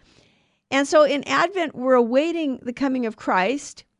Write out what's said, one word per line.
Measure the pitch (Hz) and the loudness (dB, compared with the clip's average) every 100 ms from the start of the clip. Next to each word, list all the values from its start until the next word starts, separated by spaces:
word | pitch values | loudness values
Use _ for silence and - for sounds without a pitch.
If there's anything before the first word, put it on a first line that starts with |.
| _ _ _ _ _ _ _ | _ _ _ _ _ _ _
And | 269 277 | -2 4
so | 311 | 4
in | 294 285 - | 4 2 -2
Advent, | 269 339 381 320 - | 0 0 -2 -6 -4
we're | 254 | 2
awaiting | 254 233 262 330 339 302 254 | 2 4 0 0 -2 -4 -6
the | 240 | -10
coming | 240 269 262 226 | -4 -4 -2 -4
of | 220 | -6
Christ. | - 196 190 285 - - _ | -2 0 0 -4 -10 -20 _